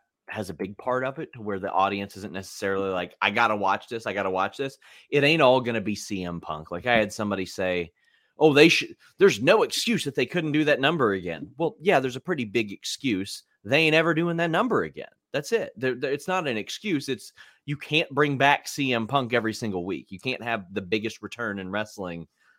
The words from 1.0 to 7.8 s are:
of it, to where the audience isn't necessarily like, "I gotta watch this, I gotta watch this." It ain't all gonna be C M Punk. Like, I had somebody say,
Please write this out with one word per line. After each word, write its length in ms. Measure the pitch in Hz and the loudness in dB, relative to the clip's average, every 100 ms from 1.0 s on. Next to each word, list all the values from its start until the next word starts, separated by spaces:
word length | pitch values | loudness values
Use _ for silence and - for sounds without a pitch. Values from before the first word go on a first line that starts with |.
of 140 | 131 139 | -2 -6
it, 120 | - | -12
to 80 | 120 | -10
where 160 | 104 98 | -8 -6
the 120 | 95 | -2
audience 460 | 92 98 101 98 101 | 0 2 0 -6 -10
isn't 160 | 98 | -12
necessarily 560 | 95 95 - 98 98 98 | -10 -12 -6 -2 0 0
like, 260 | 92 90 - | -2 -4 -2
"I 80 | 101 | 0
gotta 260 | 104 117 | 2 2
watch 340 | 107 95 104 - | 2 2 0 -2
this, 180 | 117 113 | -8 -4
I 80 | |
gotta 160 | 101 95 | -2 0
watch 260 | 92 98 - | 0 -2 -2
this." 220 | 139 - - - - | -8 -8 -20 -20 -2
It 120 | 147 | 2
ain't 200 | 139 160 | 4 6
all 180 | 135 127 | 6 6
gonna 220 | 120 117 | 4 -2
be 120 | 104 | -2
C 300 | 104 - 101 | -4 -6 -6
M 160 | 90 85 | -6 -8
Punk. 300 | - 78 78 | -8 -10 -8
Like, 160 | 87 120 | -6 2
I 100 | 120 | 2
had 160 | 104 | 2
somebody 320 | - 104 95 | -2 -2 -2
say, 480 | 92 - 92 90 | -4 -4 -2 0